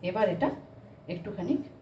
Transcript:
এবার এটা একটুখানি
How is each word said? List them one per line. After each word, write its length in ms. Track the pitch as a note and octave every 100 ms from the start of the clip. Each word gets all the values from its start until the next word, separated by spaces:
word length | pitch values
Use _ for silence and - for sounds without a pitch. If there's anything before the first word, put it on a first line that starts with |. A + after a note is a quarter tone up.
| F3
এবার 160 | F#3+ G#3 E3+
এটা 140 | D4 - - - - - -
একটুখানি 400 | E3+ G#3 - F3 - - -